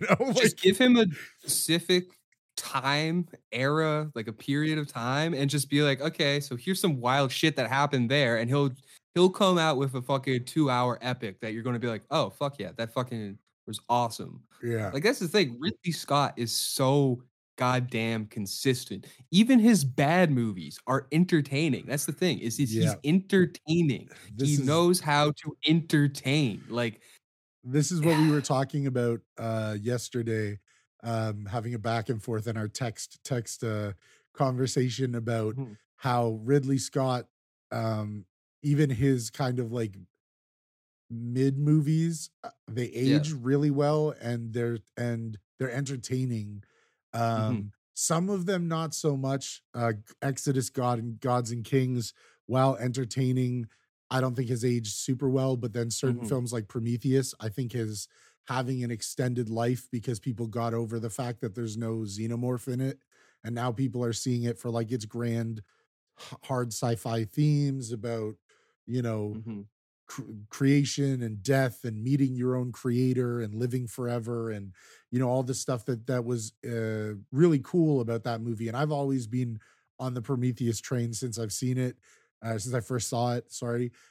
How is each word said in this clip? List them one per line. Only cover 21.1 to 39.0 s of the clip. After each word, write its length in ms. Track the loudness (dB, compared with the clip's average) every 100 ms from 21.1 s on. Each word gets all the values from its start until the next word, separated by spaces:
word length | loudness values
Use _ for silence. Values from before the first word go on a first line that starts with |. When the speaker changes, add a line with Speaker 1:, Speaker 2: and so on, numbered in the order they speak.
Speaker 2:
entertaining. 720 | 2 4 4 2 0 2 0 -2
That's 200 | -4 -4
the 60 |
thing, 260 | -2 0 0
is, 160 | -4 -2
is 120 | 0
he's 140 | 2
Speaker 1:
Yeah. 100 | 2 0
Speaker 2:
entertaining. 1040 | 2 2 4 4 4 0 0 2 2 0 -6 -20 -16
Speaker 1:
This 140 | -2 2
Speaker 2:
He 60 |
Speaker 1:
is 60 | 4 4
Speaker 2:
knows 340 | 4 4 4
how 320 | 4 4 4 0
to 140 | -8 -4 4
entertain, 960 | 4 4 4 4 2 0 2 2 -2 -6
like 320 | -2 -2 -4 _ -20 _ _ _ _
Speaker 1:
This 260 | -2 0 2
is 80 | 2
what 180 | 4 6
we 120 | 6
were 100 | 4
Speaker 2:
<sighs> 160 | 2 0
Speaker 1:
talking 300 | 0 -2 0
about, 340 | 0 0 0 -6 -8
uh, 380 | -4 -2 -2 -4
yesterday, 800 | -2 -2 -4 -4 -2 -2 -2 -6 -14 _ _ _
um, 440 | -4 -2 -2 -4 -6
having 260 | -6 -4
a 40 | -4
back 300 | -2 -2 -2
and 120 | -4
forth 240 | -4 -4 -4
in 100 | -4
our 120 | -6
text, 540 | -4 -6 -6 -14 -16
text, 380 | -6 -4 -4 -6
uh, 280 | -4 -2 -4 -8 _ _ _
conversation 800 | 0 0 2 0 0 0 0 -2
about 400 | -2 -2 -2 -2 -4
Speaker 2:
Mm-hmm. 160 | -8 -12 _ _
Speaker 1:
how 360 | -2 2 0 -2
Ridley 340 | 2 2 4 0
Scott, 480 | 0 -2 0 -2 -4 _ _ _ _
um, 560 | -4 -2 -2 -4 -8 -12 _ _ _
even 280 | 0 4 4
his 400 | 2